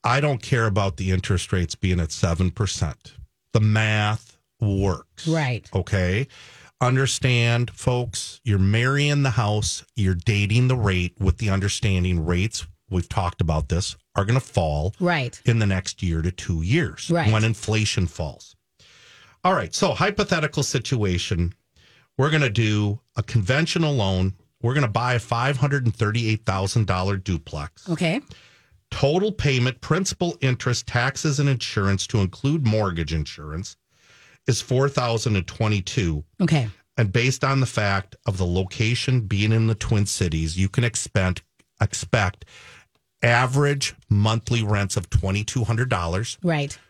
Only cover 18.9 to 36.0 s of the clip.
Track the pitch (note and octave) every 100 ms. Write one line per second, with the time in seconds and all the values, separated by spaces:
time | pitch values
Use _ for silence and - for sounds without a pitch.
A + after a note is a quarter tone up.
18.9 | - - - - _ F3+ F3+ F2+ - F#3+
19.9 | A2+ F#3+ G#3 G3+ E3+ D3+ - C#3 C3+ -
20.9 | B2 G2+ F2+ - F2 F2 - _ _ _
21.9 | _ _ - C#3+ D#3 C3+ G2+ A2 G#2+ G#2
22.9 | G#2 _ - - A#2 F#2+ C3+ E3 F3 D#3+
23.9 | C#3 G2 F#2+ F#2+ F#2+ _ _ A#2 C#3 B2+
24.9 | G#2 B2 B2 - A#2 C3 C3+ C#3+ C#3+ A#2+
25.9 | - G#2+ A2+ A2 A2 - F#2+ G2 A#2 G2+
26.9 | F#2 F#2+ G2 F#2 E2+ - D2+ C#2+ _ -
27.9 | D#3+ E3 G#3+ - - - _ _ _ _
28.9 | - C#3 E3 G#3+ - D3 C3 B2 B2+ -
29.9 | D#3+ F#3+ - F3 - C3+ A#2+ C3 A#2+ -
30.9 | B2 B2+ - D#3 C#3 C#3+ C3 - - G2
31.9 | G2 - A2 F#2+ - C3+ D#3+ A#2+ A2 G2+
32.9 | E2+ D2+ D#2+ C#2+ - D2+ D#2 G2 - _
33.9 | _ _ - - _ - A2+ - B2+ C#3
34.9 | C3+ A#2+ A#2 B2+ G2+ E2+ - G#2+ G#2 F#2
35.9 | -